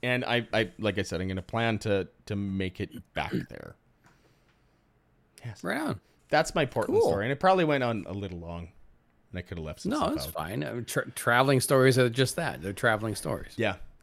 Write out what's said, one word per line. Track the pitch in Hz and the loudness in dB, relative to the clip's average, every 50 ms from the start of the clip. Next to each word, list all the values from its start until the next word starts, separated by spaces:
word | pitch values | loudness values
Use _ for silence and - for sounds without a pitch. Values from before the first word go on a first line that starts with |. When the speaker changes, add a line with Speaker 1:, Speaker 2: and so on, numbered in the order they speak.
| - | 0
Speaker 1:
And | 123 123 123 123 | 0 0 0 0
I, | - 120 120 113 - - | 0 0 0 0 2 0
I, | 107 113 107 - - | 0 0 0 -2 -2
like | 107 107 95 95 | -2 0 0 0
I | |
said, | 95 - - 85 | -2 -2 -2 -4
I'm | 92 95 | -2 -2
gonna | 95 92 | -4 -6
plan | 90 - - 113 117 113 110 101 | -6 -4 -4 0 0 0 0 0
to, | - 110 101 98 92 - _ _ _ - | 0 0 0 0 0 -4 _ _ _ -6
to | 107 | -6
make | 101 101 98 95 95 95 92 - - | -4 -4 -2 -2 -2 -2 -4 -4 -6
it | 104 - - - - _ _ | -8 -8 -8 -16 -18 _ _
back | - 76 - - - - - | -6 -4 -2 -4 -4 -6 -6
there. | - 50 50 50 - _ _ _ _ _ _ _ _ _ _ _ _ _ _ _ _ _ _ _ _ _ _ _ _ _ _ _ _ _ _ _ _ - - | -12 -16 -14 -16 -18 _ _ _ _ _ _ _ _ _ _ _ _ _ _ _ _ _ _ _ _ _ _ _ _ _ _ _ _ _ _ _ _ -16 -14
Yes. | 123 104 - - | -14 -14 -10 -6
Speaker 2:
Right | 175 208 277 | -4 -4 -4
on. | 320 285 - 98 _ _ _ _ _ _ | -2 -4 -4 -6 _ _ _ _ _ _
Speaker 1:
That's | - 151 165 - - | 2 2 2 2 2
my | 180 151 127 | 0 0 0
Portland | - 127 107 - 302 427 | 0 -2 0 2 4 4
Speaker 2:
Cool. | 466 - | 4 4
Speaker 1:
story. | 82 98 101 | 2 2 0
And | 120 | -2
it | 139 135 | -2 2
probably | - 185 190 185 175 | 4 4 6 6 4
went | 151 147 139 127 | 2 2 2 2
on | 120 113 107 - - | 0 0 -2 -4 -6
a | 90 | -8
little | 101 98 95 90 85 | -6 -6 -6 -8 -10
long. | 85 82 85 85 85 85 - - - - _ _ _ _ _ _ _ _ | -10 -10 -10 -10 -10 -14 -16 -20 -20 -20 _ _ _ _ _ _ _ _
And | - 90 | -10 -10
I | |
could | 87 - 95 85 | -10 -8 -8 -8
have | 80 | -8
left | 76 76 - | -8 -10 -6
some | - 185 | -6 -4
Speaker 2:
No, | 240 311 | -2 0
Speaker 1:
stuff | 240 170 285 - | 0 0 -2 -2
Speaker 2:
it's | - - | -6 -6
Speaker 1:
out. | 82 | -8
Speaker 2:
fine. | - 78 82 101 131 147 | -8 -8 -6 -6 -6 -6
I | 127 117 | -4 -6
mean, | 120 120 | -8 -8
tra-, | - - 143 127 - - | -4 -4 -4 -4 -4 -8
traveling | - - - 120 120 135 135 143 127 | -4 2 4 6 6 8 8 6 4
stories | - - 147 135 131 131 127 127 | 4 4 4 6 6 6 6 6
are | 127 123 | 4 4
just | 117 127 135 123 - | 4 2 0 0 0
that. | - 170 147 80 64 | -4 -4 -4 -6 -6
They're | 76 95 101 | -8 -8 -6
traveling | - - 123 110 104 107 110 104 | 0 2 2 2 2 0 -4 -6
stories. | - - - 113 78 - - - | -4 -4 -4 -4 -4 -6 -10 -6
Speaker 1:
Yeah, | - 113 104 92 - - - - _ | -2 -2 -2 -2 -4 -10 -16 -18 _